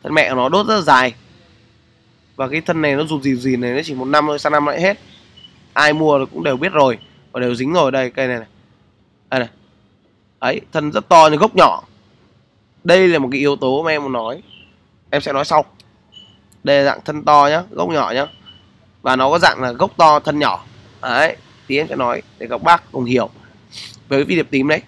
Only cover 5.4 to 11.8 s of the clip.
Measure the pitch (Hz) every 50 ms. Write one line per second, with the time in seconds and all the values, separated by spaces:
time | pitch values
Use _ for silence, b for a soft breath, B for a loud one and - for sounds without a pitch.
5.4 | - - _ _ _ _ _ 120 147 151 151 156 156 151 147 135 135 - - -
6.4 | - 147 131 127 156 190 - 151 139 131 117 - - _ _ _ _ _ - 123
7.4 | 123 123 123 117 131 139 170 180 151 131 127 135 131 123 - 131 131 127 123 117
8.4 | 110 _ _ _ _ _ _ _ _ _ _ _ _ _ _ _ _ _ - 131
9.4 | 120 - _ _ _ _ _ _ _ _ _ _ _ _ _ _ _ _ _ _
10.4 | 113 123 143 - - _ - 160 151 151 - - - _ 180 165 156 156 151 147
11.4 | 196 226 - 185 160 123 85 -